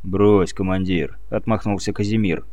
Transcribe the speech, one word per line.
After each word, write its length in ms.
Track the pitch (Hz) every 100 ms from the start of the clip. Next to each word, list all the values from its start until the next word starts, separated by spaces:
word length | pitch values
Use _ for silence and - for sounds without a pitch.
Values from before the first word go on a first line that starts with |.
"Брось, 480 | 92 95 101 104 90
командир", — 640 | - 95 95 92 90 71 - -
отмахнулся 600 | 107 - 110 - 98 -
Казимир. 500 | 98 104 110 104 80 -